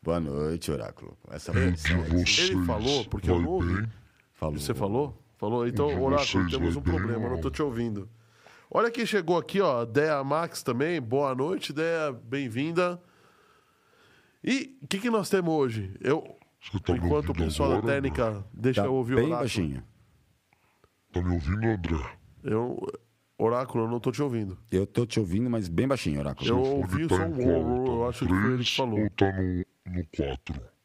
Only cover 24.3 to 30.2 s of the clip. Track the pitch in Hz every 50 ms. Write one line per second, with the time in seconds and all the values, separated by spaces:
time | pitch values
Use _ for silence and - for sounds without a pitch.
24.3 | 120 113 107 95 92 - - - - 92 98 - - - 120 107 - 120 107 87
25.3 | 85 104 123 127 120 113 101 87 82 85 120 135 139 120 - 85 76 71 71 71
26.3 | 67 - 65 - 117 123 131 135 139 143 - 90 90 143 160 160 95 92 - 170
27.3 | 165 135 123 123 87 80 80 80 123 127 127 131 120 117 117 123 120 - 131 -
28.3 | 92 95 104 113 127 127 120 - - - 135 123 110 101 107 101 - - 101 98
29.3 | 95 95 95 92 90 90 90 _ _ _ _ - 90 90 87 - - -